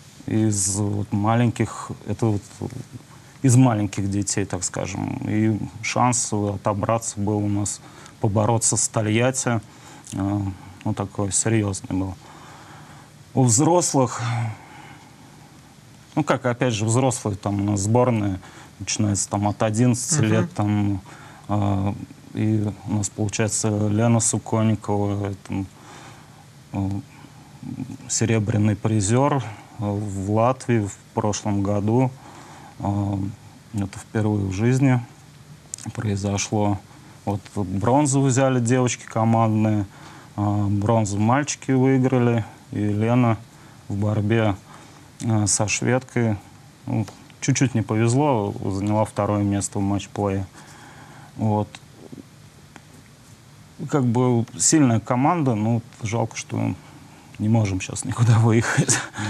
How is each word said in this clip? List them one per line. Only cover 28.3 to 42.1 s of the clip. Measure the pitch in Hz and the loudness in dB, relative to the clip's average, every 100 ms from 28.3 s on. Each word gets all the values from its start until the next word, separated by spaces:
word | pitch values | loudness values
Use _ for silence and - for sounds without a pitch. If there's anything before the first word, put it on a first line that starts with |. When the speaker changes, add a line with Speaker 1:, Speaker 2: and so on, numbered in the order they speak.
| 113 101 113 107 107 | 2 2 2 2 0
Speaker 1:
призер, | 110 110 98 123 143 143 | 0 0 2 2 2 0
э, | 107 104 - - | -4 -12 -16 -8
в | 104 101 104 98 95 | -4 -4 -6 -4 0
Латвии | 107 117 - - 117 101 | 2 2 0 0 0 0
в | - - | -8 -10
прошлом | - 107 101 107 101 | -4 -2 -2 -2 -2
году. | 98 104 101 117 131 - - - - - - - | 0 0 2 2 0 -4 -16 -20 -20 -20 -20 -6
Э, | 98 101 101 98 98 - - - - | -4 -2 -2 -2 -4 -8 -18 -20 -10
это | 107 98 - | -6 -6 -8
впервые | - 110 107 107 98 | -6 -2 0 0 -2
в | |
жизни | 95 117 131 139 127 120 - - - - - - - 113 | 0 2 4 4 2 -2 -14 -20 -20 -20 -20 -16 -12 -10
произошло. | 110 107 98 101 101 - 107 104 98 - - - - - | -6 -4 -2 -2 -4 -2 0 0 -2 -8 -20 -20 -10 -6
Вот | 98 - 104 | -6 -6 -6
бронзу | 90 98 110 135 147 135 | -4 -2 2 2 4 2
взяли | 135 123 135 127 | 2 4 2 2
девочки | 117 131 123 - - | 2 2 2 -2 -6
командные, | 113 113 113 113 107 107 104 98 - - - - - | 0 2 4 4 2 2 0 -2 -10 -20 -20 -12 -4
э, | 104 104 101 | -2 0 0
бронзу | 101 101 113 104 101 | 0 2 2 2 0
мальчики | 107 131 143 - - | 2 2 -2 -6 0
выиграли, | 131 131 135 127 | 2 4 4 4